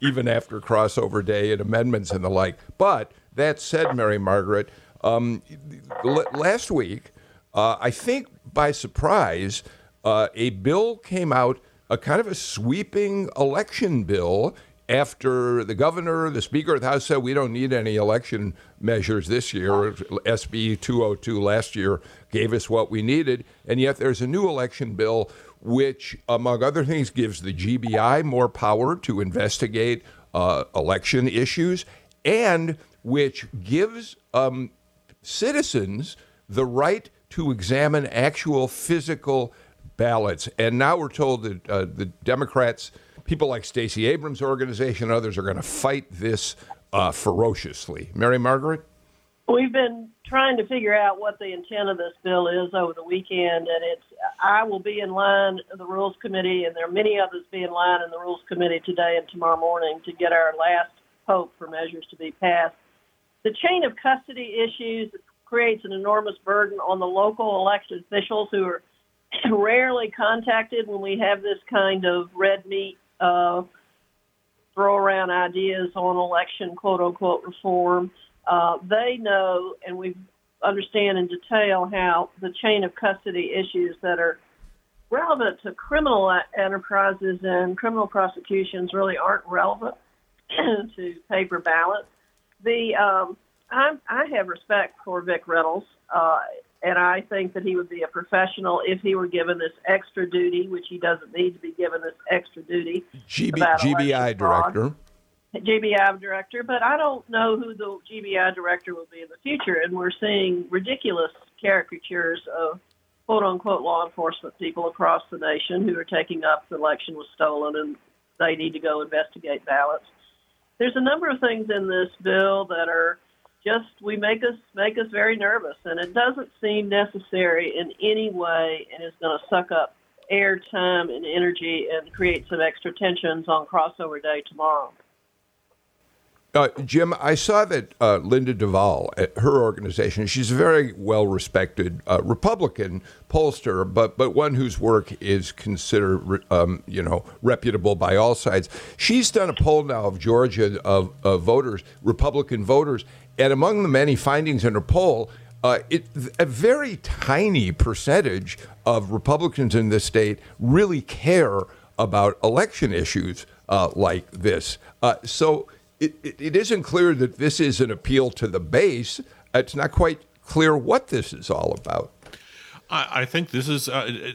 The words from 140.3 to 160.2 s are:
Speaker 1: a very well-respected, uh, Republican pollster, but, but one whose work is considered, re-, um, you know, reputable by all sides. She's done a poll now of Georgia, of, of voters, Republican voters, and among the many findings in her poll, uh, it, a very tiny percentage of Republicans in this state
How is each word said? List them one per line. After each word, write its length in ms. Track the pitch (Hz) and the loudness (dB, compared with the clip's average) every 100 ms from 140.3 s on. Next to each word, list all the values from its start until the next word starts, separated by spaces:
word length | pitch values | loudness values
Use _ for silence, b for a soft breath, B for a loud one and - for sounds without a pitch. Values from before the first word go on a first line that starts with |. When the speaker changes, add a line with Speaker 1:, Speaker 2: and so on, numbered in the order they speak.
| 131 117 | -2 0
Speaker 1:
a 40 | |
very 400 | 127 170 156 135 | 2 6 4 2
well-respected, 1080 | 101 101 107 104 95 - 95 92 - 90 85 - | -2 0 2 2 0 0 0 0 -2 -4 -4 0
uh, 140 | 90 | 2
Republican 800 | - 117 196 220 170 - 98 92 B B - | 2 2 2 2 0 -2 -6 -6 B B -2
pollster, 560 | 156 156 - 123 92 | 2 2 0 -2 0
but, 320 | 92 92 110 - | 0 2 2 2
but 140 | 131 | 2
one 240 | 98 151 | 2 2
whose 260 | 127 127 - | 0 -2 0
work 320 | 110 110 - - | 4 4 2 -6
is 320 | 101 98 90 | 0 0 0
considered, 640 | - - 95 - 110 98 95 - | -8 -6 -6 0 2 2 0 0
re-, 140 | 95 - | -4 2
um, 320 | 90 87 90 - | 4 4 0 -6
you 160 | 92 | -6
know, 200 | 82 87 B B | -2 -2 B B
reputable 520 | 113 - 120 104 90 | 0 2 0 0 2
by 220 | 98 92 98 | 2 2 4
all 180 | 113 | 4
sides. 360 | 120 - 95 90 B B B | 2 0 0 -2 B B B
She's 340 | - 240 233 | 2 2 4
done 200 | 220 185 | 2 0
a 20 | |
poll 320 | 139 - 151 | 2 4 4
now 220 | 147 120 101 | 4 -2 -2
of 120 | 95 | -2
Georgia, 640 | 78 117 127 95 107 101 | 2 4 4 2 0 0
of, 280 | - 98 92 - | 2 2 2 -2
of 200 | 98 95 | 2 2
voters, 420 | 85 123 127 101 B B | 4 2 2 -4 B B
Republican 640 | 101 113 147 143 139 117 | -2 2 2 0 -2 -4
voters, 400 | 98 135 151 120 - B B - | 4 4 4 -2 -6 B B 2
and 160 | 131 | 4
among 300 | 135 165 214 | 4 4 2
the 60 | 190 | 4
many 280 | 131 147 131 | 4 4 4
findings 480 | - 143 156 135 | 2 2 2 2
in 80 | 110 | 2
her 80 | 104 | 0
poll, 500 | - 175 185 117 113 B B - | 2 4 4 2 -2 B B -2
uh, 180 | 123 123 - | 2 2 0
it, 160 | 165 - 151 127 - | -4 -4 -10 -8 0
a 80 | 165 | 0
very 500 | 117 202 285 285 190 | 2 4 4 0 -8
tiny 760 | - - - 139 208 175 95 | -8 -6 0 2 2 2 2
percentage 880 | 82 123 104 - 165 139 95 95 - B B - | 2 0 0 2 4 4 -2 -6 -12 B B 0
of 240 | 117 98 | 2 0
Republicans 640 | 104 - 147 170 - 127 | -2 0 2 0 0 2
in 160 | 117 110 | 2 2
this 140 | 104 | 2
state 340 | - 110 | 2 2